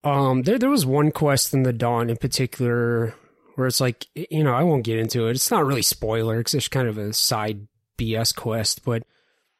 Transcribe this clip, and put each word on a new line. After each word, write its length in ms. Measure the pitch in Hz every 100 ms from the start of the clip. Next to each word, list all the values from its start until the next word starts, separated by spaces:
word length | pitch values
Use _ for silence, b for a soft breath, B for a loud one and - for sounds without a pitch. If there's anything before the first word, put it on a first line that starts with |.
um, 400 | 147 143 135 127
there, 160 | 127 240
there 100 | 254
was 160 | 285 131
one 260 | 139 151
quest 420 | - 151 135 -
in 100 | 139
the 100 | 127
Dawn 360 | 117 120 117 117
in 80 | 117
particular 1000 | 131 - 127 - 120 120 117 117 113 B B B _ -
where 100 | 127
it's 160 | -
like, 240 | 127 117 - -
y-, 120 | 175
you 140 | 156
know, 100 | 147
I 80 | 123
won't 200 | 175 143
get 160 | 113 113
into 280 | 113 123 113
it. 40 |
It's 180 | 127 -
not 160 | 220 139
really 160 | 135
spoiler, 640 | - - 110 113 113 113
'cause 100 | 113
it's 140 | 143 -
kind 200 | 135 120
of 100 | 107
a 140 | 104
side 540 | 110 - 113 107 104 104 _ _ -
B 180 | 113 110
S 160 | 113
quest, 500 | - 117 113 107 - -
but 180 | 117 - _ _ _ _